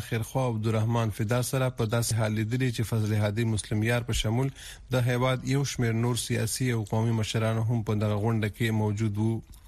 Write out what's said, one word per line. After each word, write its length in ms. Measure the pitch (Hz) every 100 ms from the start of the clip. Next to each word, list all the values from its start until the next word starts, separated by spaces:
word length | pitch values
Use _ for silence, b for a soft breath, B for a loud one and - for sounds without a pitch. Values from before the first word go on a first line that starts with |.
| 117
خیرخوا 360 | 117 113 135
او 80 | 127 110
عبدالرحمن 580 | 110 110 113 117 113 -
فدا 200 | 107 123 120
سره 180 | 135 127
په 140 | 123 113
داسې 180 | 117 117 113
حال 140 | 107
لیدلي 360 | 110 110 123 131
چې 100 | 117 107
فضل 240 | 113 107 107
هادي 220 | 107 104
مسلم 380 | 113 107 - 107 110
یار 140 | 120 117
په 120 | 107
شمول 300 | 107 117 135 B B B - 127
د 120 | 123
هیواد 400 | 123 131 127 127
یو 80 | 135 139
شمېر 200 | - 117
نور 280 | 113 120 120
سیاسي 440 | - 117 113 - 127
او 100 | 117 104
قومي 240 | 110 113 113
مشران 420 | 104 117 110 113 113
هم 100 | 117
په 180 | 107 107
دغه 140 | 107 104
غونډه 240 | 110 110 107 -
کې 220 | 117 110
موجود 400 | 107 104 110 101
وو. 180 | 110 113 - -